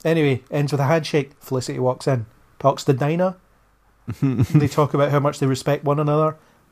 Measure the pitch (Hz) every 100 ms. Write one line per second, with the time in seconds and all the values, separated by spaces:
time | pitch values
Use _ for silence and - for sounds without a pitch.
0 | 160 165 147 127 - 147 147 139 139 165
1 | 143 156 135 - - 131 123 135 127 127
2 | - 131 110 _ _ - 139 139 - 131
3 | 147 170 185 185 _ _ _ _ _ _
4 | - - 139 113 110 151 147 - 143 147
5 | 143 143 143 131 135 131 - 147 143 143
6 | 147 151 156 156 _ _ _